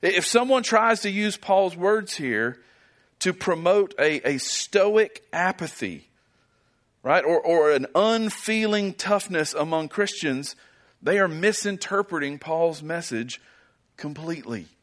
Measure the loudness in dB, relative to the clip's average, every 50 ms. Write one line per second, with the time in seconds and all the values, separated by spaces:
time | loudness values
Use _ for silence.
0 | 0 2 0 0 0 2 2 2 4 4 2 2 2 2 2 2 4 4 2 2
1 | 0 -4 -2 0 -2 -2 -2 -4 0 2 2 4 4 2 -2 -2 0 2 2 2
2 | 0 -4 -8 -6 -4 -2 0 0 0 -2 -4 -8 _ _ _ _ _ _ _ _
3 | _ _ _ _ -2 -2 -2 -2 0 -2 -2 2 4 4 4 4 4 2 2 2
4 | 2 2 2 2 0 -2 -2 -2 -4 -4 -4 -6 -6 0 2 2 4 4 4 4
5 | 2 2 -2 -16 _ _ -4 -2 -2 -2 -2 -4 -8 -10 -8 -8 -8 -8 -8 -10
6 | -16 _ _ _ _ _ _ _ _ _ _ _ _ _ _ _ _ _ _ _
7 | _ 2 2 2 4 4 2 2 2 2 4 4 6 6 4 4 2 0 2 2
8 | 4 4 2 0 0 -2 -6 -6 -4 -2 -2 0 0 0 0 0 -2 -4 -6 _
9 | -2 0 0 0 0 -2 -2 -2 -2 -2 -2 -4 -2 0 -2 -2 -2 -4 -4 -4
10 | -4 -4 -4 -6 -4 -4 -4 -4 -6 -10 -14 _ _ _ _ _ _ _ _ _
11 | -2 0 2 2 2 0 0 0 0 0 0 0 -4 -6 -6 -6 -8 -4 -2 -2
12 | -2 -2 -4 -4 -4 -4 -6 -8 -8 -6 -2 0 0 0 0 -2 -8 -8 -8 -6
13 | -6 -6 -6 -6 -6 -6 -10 -16 _ _ _ _ _ _ _ _ _ _ _ -12
14 | -12 -10 -10 -10 -8 -8 -8 -8 -8 -8 -8 -8 -10 -12 _ _